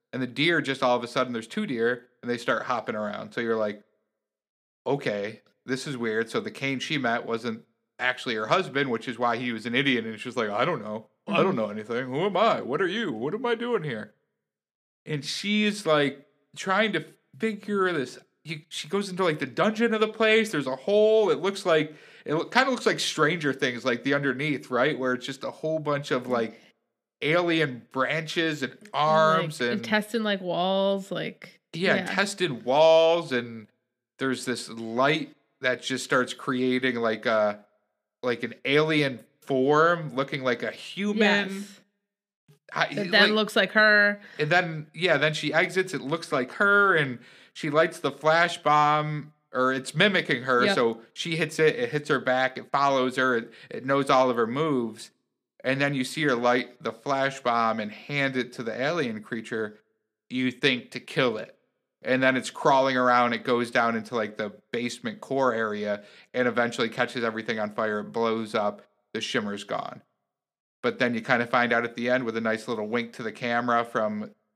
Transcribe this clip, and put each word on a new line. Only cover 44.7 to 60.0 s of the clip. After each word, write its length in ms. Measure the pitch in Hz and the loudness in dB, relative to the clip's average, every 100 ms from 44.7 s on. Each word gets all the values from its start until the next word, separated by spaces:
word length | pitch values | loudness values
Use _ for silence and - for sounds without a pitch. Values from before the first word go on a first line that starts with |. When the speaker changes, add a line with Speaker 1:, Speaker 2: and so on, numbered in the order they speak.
| 156 151 | -4 -10
Speaker 1:
yeah, 220 | 160 175 147 | -2 2 4
then 160 | 151 | 2
she 200 | 156 151 | 0 0
exits. 400 | 151 185 170 185 | 0 2 0 -2
It 80 | 143 | -4
looks 320 | 127 165 - | -4 -6 -2
like 180 | 139 127 | -2 -2
her, 420 | - 202 202 202 170 | 0 2 4 4 4
and 240 | 139 123 - - - | 2 -4 -12 -20 -20
she 160 | - 160 | -8 0
lights 300 | 147 170 165 | 2 2 0
the 120 | 143 | -6
flash 500 | - 151 165 170 - | -2 2 4 2 0
bomb, 720 | 147 151 147 151 151 151 147 _ _ | 2 4 4 2 0 -6 -8 _ _
or 180 | 127 127 | -2 0
it's 240 | 131 131 147 | 0 -2 2
mimicking 480 | 202 185 - 131 | 2 2 0 -2
her. 220 | 127 123 107 | 2 2 4
Speaker 2:
Yep. 100 | 98 | 4
Speaker 1:
So 260 | 117 113 - | 2 0 -8
she 240 | - 170 160 | -10 -6 -2
hits 220 | 156 156 | -2 2
it. 180 | 156 123 | 2 4
It 120 | 120 | -2
hits 180 | 151 147 | -2 0
her 100 | 135 | 0
back. 380 | 131 127 131 - | 2 0 0 -4
It 120 | - | -4
follows 460 | 139 139 135 127 131 | 0 2 4 2 2
her. 220 | 131 120 | 2 0
It, 160 | 120 - - | -2 -12 -14
it 160 | - 131 | -8 -2
knows 240 | 139 139 | 0 4
all 200 | 135 131 | 4 4
of 60 | 120 | 2
her 100 | 113 | 0
moves. 640 | 131 160 135 117 110 - _ _ _ _ _ | 0 0 0 -2 -6 -18 _ _ _ _ _
And 160 | - 135 | -4 0
then 140 | 143 | 0
you 100 | 139 | 0
see 200 | 127 - | -4 -2
her 120 | 151 120 | 0 2
light 480 | 123 123 123 - | 2 2 -2 -8
the 80 | 117 | -8
flash 480 | - 143 135 135 135 | -8 -4 0 0 0
bomb 400 | 127 117 113 113 | 0 2 2 0
and 100 | 107 | -4
hand 460 | - - 143 135 131 | -10 -8 -2 -2 -2
it 160 | 120 | -4
to 100 | - | -6
the 160 | 113 110 | -8 -4
alien 420 | 135 175 131 107 | -2 -2 -4 -6
creature, 560 | 107 117 107 113 107 104 _ _ | -10 -10 -6 -6 -6 -10 _ _